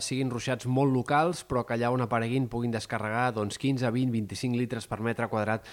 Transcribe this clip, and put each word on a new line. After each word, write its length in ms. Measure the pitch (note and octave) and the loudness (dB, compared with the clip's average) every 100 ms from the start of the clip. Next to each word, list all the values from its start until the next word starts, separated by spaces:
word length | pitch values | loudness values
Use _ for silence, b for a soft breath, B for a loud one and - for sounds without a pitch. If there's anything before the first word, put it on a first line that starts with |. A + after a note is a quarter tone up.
siguin 260 | - C3 C3 | -2 -2 -2
ruixats 360 | A#2 C3+ B2 B2 | -2 -2 -2 0
molt 260 | B2+ C#3 | 2 4
locals, 520 | B2+ A#2 D3 E3 E3 - | 4 4 4 2 0 -2
però 180 | B2+ | -2
que 100 | - | 0
allà 180 | A#2 A#2 | 0 2
on 100 | B2+ | 2
apareguin 460 | A#2 A#2 A2+ C3 B2 | 2 2 2 0 0
puguin 220 | A#2 A#2+ | 0 -2
descarregar, 560 | A2+ - A2 G#2+ A2+ B2+ | -2 -2 -4 -2 0 0
doncs, 220 | A2 G#2 - | 0 -2 0
quinze, 300 | C3+ C3+ B2 | 0 0 0
vint, 180 | A#2+ C3 | 2 0
vint-i-cinc 460 | A2+ G2+ G2 B2+ A#2+ | 0 -2 -4 -2 0
litres 320 | A#2+ A#2+ - | -2 -4 -6
per 100 | G#2 | -4
metre 300 | A2+ A2+ A#2 | -2 -2 -2
quadrat 340 | A2 G#2 A2 - | 0 0 -2 -4